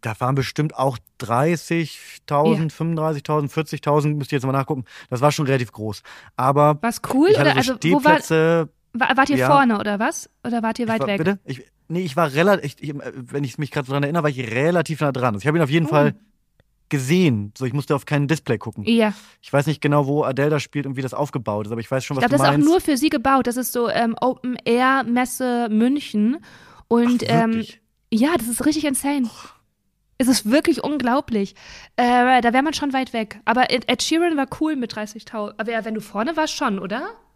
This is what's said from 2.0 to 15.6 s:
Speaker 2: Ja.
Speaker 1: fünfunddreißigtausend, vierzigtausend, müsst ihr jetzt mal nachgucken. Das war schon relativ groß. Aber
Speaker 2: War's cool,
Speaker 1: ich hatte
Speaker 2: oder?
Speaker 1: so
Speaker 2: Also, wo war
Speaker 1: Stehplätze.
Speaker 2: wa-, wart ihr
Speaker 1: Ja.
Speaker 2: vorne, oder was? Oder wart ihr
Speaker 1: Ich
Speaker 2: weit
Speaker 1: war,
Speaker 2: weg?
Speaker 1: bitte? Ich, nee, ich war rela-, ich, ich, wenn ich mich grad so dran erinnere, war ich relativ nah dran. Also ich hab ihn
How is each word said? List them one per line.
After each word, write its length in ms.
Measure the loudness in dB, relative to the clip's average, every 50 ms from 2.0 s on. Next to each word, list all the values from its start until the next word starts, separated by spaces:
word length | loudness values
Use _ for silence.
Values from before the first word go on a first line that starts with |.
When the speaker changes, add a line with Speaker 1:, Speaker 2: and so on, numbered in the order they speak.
| -20 -20 -20 -20 _ -2 0 2 4 4 4 2 0 -4
Speaker 2:
Ja. 40 | -4
Speaker 1:
fünfunddreißigtausend, 760 | -4 -4 -4 -2 -2 -2 -2 -4 -4 -4 -2 -2 0 -2 -2
vierzigtausend, 680 | -4 -4 -6 -6 -8 -6 -2 0 2 2 2 0 -2 -2
müsst 140 | -4 -4
ihr 60 | -4 -2
jetzt 80 | -2
mal 60 | 0
nachgucken. 320 | 0 0 0 -2 -4 -6 -6 _ -16 -20 -12 _
Das 100 | -4 2
war 100 | 2 2
schon 140 | 2 2 0
relativ 260 | 0 0 0 -2 -4
groß. 300 | _ -10 -8 -8 -8 -10 _ -20 -20 -20 -20 -20 _
Aber 460 | -2 0 2 4 4 4 4 4 2
Speaker 2:
War's 200 | -2 -4 -4 -4 -8 -4 2
cool, 140 | 2 4 6
Speaker 1:
ich 80 | 6 6
hatte 140 | 4 4
Speaker 2:
oder? 120 | 4 2 2
Speaker 1:
so 100 | 0 -2
Speaker 2:
Also, 160 | -2 0 2
wo 120 | 2 4 4
war 160 | 4 4 4
Speaker 1:
Stehplätze. 500 | 2 0 2 2 4 4 2 2 0 -2 _ _ _ _ _
Speaker 2:
wa-, 220 | -2 -2 -2 2
wart 140 | 0 2 2
ihr 80 | 2 2
Speaker 1:
Ja. 100 | 4 4
Speaker 2:
vorne, 320 | 4 4 4 4 2 0
oder 200 | -2 -4 -4 -2
was? 280 | -2 -4 -4 -6 -12 _ _ _ _
Oder 200 | -6 -6 -4 -4
wart 160 | -4 -4 -4
ihr 60 | -4
Speaker 1:
Ich 60 | -2
Speaker 2:
weit 100 | -2 -2
Speaker 1:
war, 60 | -2 -2
Speaker 2:
weg? 100 | -2 -2
Speaker 1:
bitte? 200 | 0 -2 -2 -4 _
Ich, 180 | -12 -12 -12 -12 _ _ _ _ _
nee, 140 | -6 -4
ich 140 | -4 -2 0
war 140 | 0 0 2
rela-, 340 | 2 2 4 4 4 2 0
ich, 180 | -6 -10 _
ich, 120 | -12 -10 -10 -8 -10 -10 -12
wenn 300 | -12 -14 -8 -6 -4 -4
ich 160 | -4 -6 -6
mich 100 | -8 -6
grad 160 | -4 -6 -4
so 60 | -2 -2
dran 80 | -2
erinnere, 220 | -2 0 -2 0 0
war 80 | -2
ich 80 | -2 -2
relativ 640 | -6 -4 -2 0 0 2 2 0 0 -2 -4 -2
nah 100 | -2 -2
dran. 240 | 0 0 0 0 0
Also 80 | 0 -2
ich 40 | 0
hab 80 | 2
ihn 60 | 2